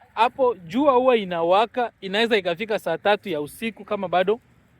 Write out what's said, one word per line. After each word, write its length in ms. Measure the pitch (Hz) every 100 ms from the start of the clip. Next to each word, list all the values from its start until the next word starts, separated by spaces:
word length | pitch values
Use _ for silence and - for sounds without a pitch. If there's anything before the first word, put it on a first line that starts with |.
| _
hapo 400 | - 240 262 254
jua 380 | 208 170 208 294
huwa 240 | 247 254 240
inawaka, 760 | 190 175 170 190 226 - 233 -
inaweza 360 | 190 196 233 214
ikafika 420 | 180 170 214 202
saa 200 | - 165
tatu 300 | 202 208 202
ya 120 | 151
usiku 440 | 147 - 226 -
kama 240 | 202 208 185
bado 320 | 175 190 226 _ _ _